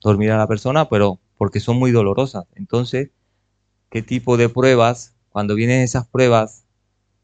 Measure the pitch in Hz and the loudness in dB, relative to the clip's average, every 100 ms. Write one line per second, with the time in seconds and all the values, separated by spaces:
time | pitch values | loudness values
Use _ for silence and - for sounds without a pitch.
0 | 104 101 107 110 107 107 127 151 147 104 | -2 0 0 0 -2 -2 -2 -2 0 0
1 | 101 92 _ - 101 104 120 123 127 120 | 0 -2 _ -6 -4 -4 -2 0 2 2
2 | 98 98 135 98 - - 196 120 120 131 | 2 0 -4 -6 -14 -16 -6 -6 -4 -6
3 | 143 _ _ _ _ _ _ _ _ 113 | -8 _ _ _ _ _ _ _ _ -10
4 | - 127 123 120 117 123 131 123 117 123 | -6 -6 0 2 2 2 2 4 2 0
5 | - _ _ 104 104 104 117 127 123 127 | -12 _ _ -8 -4 -2 0 0 0 -4
6 | 117 123 127 113 110 - _ _ _ _ | -4 0 2 2 0 -10 _ _ _ _
7 | _ _ | _ _